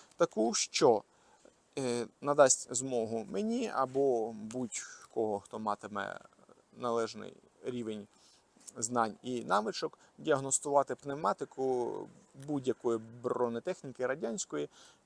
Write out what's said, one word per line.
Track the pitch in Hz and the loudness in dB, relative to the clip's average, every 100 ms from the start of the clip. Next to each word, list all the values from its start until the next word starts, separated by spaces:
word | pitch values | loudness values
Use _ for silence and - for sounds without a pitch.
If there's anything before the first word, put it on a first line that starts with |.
| - - | -8 0
таку, | 170 220 226 | 0 2 0
що, | 208 - - 147 110 - _ _ _ - _ _ 143 | 0 -2 6 6 6 2 _ _ _ -20 _ _ -6
е, | 127 120 110 - | -2 -2 -4 -6
надасть | 143 147 135 - - 120 | 2 8 8 8 0 -6
змогу | 131 123 113 113 101 | -2 -2 -2 -4 -4
мені | 196 220 233 226 - | -4 -2 -2 -2 -2
або | 131 135 139 120 110 | 0 2 4 4 0
будь-кого, | 110 107 123 123 - - - - - 110 101 | -6 -8 -6 -6 -6 -12 -16 -10 -2 0 -2
хто | - 110 | -6 -6
матиме | 107 104 104 101 98 - - _ - - _ - | -4 -4 -6 -6 -6 -8 -14 _ -20 -20 _ -6
належний | 120 117 110 110 101 - - _ | 0 0 0 -4 -14 -16 -20 _
рівень | - 123 110 107 104 _ - - _ _ - 123 | -6 -4 -4 -8 -10 _ -20 -20 _ _ -18 -8
знань | 117 123 110 - | -4 0 0 -2
і | 123 123 | -6 -4
навичок, | 113 202 214 - 160 - - - | 0 0 0 -4 -6 -8 -20 -6
діагностувати | 147 139 135 - 147 143 135 127 | 0 2 2 -2 2 4 4 -2
пневматику | 143 143 190 196 - - 131 127 117 98 98 - - 135 143 | -6 -4 -2 -2 -4 -2 0 0 0 -4 -10 -16 -20 -14 -6
будь-якої | 147 127 113 123 113 113 120 | -4 -2 0 0 -2 -4 -6
бронетехніки | 123 123 120 117 180 185 139 120 127 | -4 0 0 -2 -6 -6 -8 -4 -4
радянської, | 143 226 214 - 151 143 - - - | -2 -4 -6 -6 -6 -6 -10 -20 -20